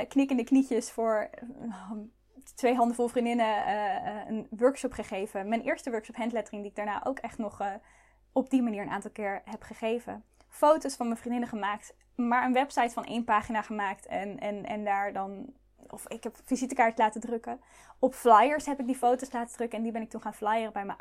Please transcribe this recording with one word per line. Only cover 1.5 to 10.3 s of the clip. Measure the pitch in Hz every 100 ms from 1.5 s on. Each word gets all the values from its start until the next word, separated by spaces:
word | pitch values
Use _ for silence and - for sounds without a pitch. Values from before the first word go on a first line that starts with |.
| -
eh, | 233 190 190 214 214 _ _ - - -
twee | 254 247
handen | 233 240
vol | 240
vriendinnen, | 254 233 240 220 208 -
eh, | 208 208 196
eh, | - 214 -
een | 220 -
workshop | 208 247 269 247
gegeven. | - 208 196 208 202 196
Mijn | 226
eerste | 240 330 -
workshop | 226 - 240
handlettering | 233 233 208 208
die | 202
ik | 196
daarna | 208 202 -
ook | 269
echt | 226 -
nog, | 208 -
eh, | 202 202 - _ _ _ _
op | - 262
die | 262
manier | 233 208
een | 208
aantal | 196 208
keer | - 208 196 -
heb | 214
gegeven. | - 220 220 240 233 202 -